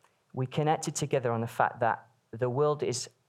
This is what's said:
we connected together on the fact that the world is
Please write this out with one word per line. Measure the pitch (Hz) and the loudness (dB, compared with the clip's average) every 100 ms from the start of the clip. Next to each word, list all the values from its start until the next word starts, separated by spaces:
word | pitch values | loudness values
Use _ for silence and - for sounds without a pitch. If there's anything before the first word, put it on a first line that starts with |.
| _ _ _ | _ _ _
we | 131 | -4
connected | 131 - 151 156 - | -2 0 2 2 -2
together | 151 143 139 120 | -4 0 0 2
on | 117 | 0
the | 113 | 0
fact | - 117 - | 2 0 2
that | 117 - - _ _ | 0 0 -6 _ _
the | 110 127 | -4 -2
world | 123 151 151 | 2 2 2
is | 80 120 - - | -2 -4 -6 -14